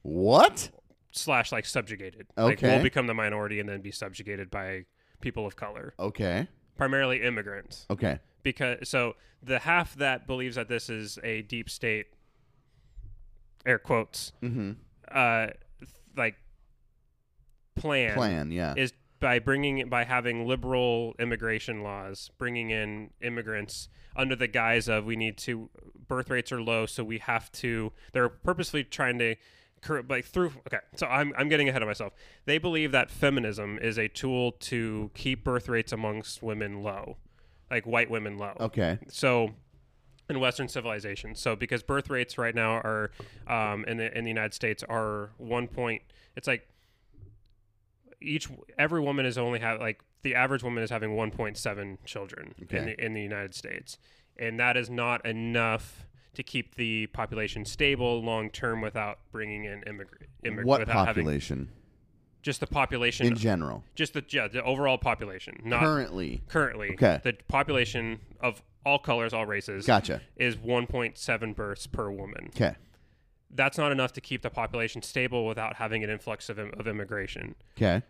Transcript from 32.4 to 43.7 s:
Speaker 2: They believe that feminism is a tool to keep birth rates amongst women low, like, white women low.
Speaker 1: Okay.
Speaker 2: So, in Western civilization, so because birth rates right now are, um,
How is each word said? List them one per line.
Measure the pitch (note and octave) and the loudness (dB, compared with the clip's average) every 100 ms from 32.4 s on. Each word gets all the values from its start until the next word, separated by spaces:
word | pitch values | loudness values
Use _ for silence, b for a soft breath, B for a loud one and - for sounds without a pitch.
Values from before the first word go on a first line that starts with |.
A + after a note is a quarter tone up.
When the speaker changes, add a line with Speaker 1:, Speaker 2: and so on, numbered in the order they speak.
| - | 0
Speaker 2:
They | D#3 | 0
believe | F3 D#3+ D3+ | 2 0 4
that | C3 - | 4 4
feminism | - C#3+ C#3 A2 G#2 G#2 G#2+ | 4 4 4 0 -2 -6 -2
is | A2+ A2 | 0 0
a | A2 | -2
tool | - C3 B2+ B2 | -2 -2 2 0
to | - - B2 A2+ G#2+ G#2+ | -2 -4 -2 -2 -2 -6
keep | - C3+ B2+ | -4 -2 0
birth | C3+ B2 A#2+ | 0 0 2
rates | A#2 A2+ | 0 0
amongst | A2 G#2+ G#2+ - - | -2 -2 -4 -6 -8
women | A2+ G#2+ G#2 G2+ | -6 -4 -4 -4
low, | G#2 G2 - F#2 - - - - - | -6 -6 -10 -14 -18 -20 -20 -20 -4
like, | A#2+ A2+ | -2 2
white | A#2 A#2 | 2 2
women | A2+ G#2 G2+ | 0 -2 -6
low. | G2+ - | -8 -4
Speaker 1:
Okay. | A2 - F2 F#2+ - | -2 2 2 2 -6
Speaker 2:
So, | - C3+ B2 A2 A2 - - _ _ - - - | 0 2 4 2 -4 -20 -20 _ _ -20 -20 -6
in | C#3 | 0
Western | B2+ A#2+ B2+ | 0 0 -4
civilization, | C#3 A#2 G#2+ G2+ G2 A2 A2 | -4 -4 -6 -6 -8 -10 -4
so | C3 G#2+ | -2 0
because | A#2+ B2 | 0 -2
birth | - C#3 C3+ | 0 -2 0
rates | C3+ A#2+ - | -2 -2 0
right | A#2 A#2 | 0 2
now | A2 | 2
are, | A2+ A2 G#2+ G#2+ B B B - | 2 0 -2 -2 B B B -2
um, | A#2 G#2+ | 0 0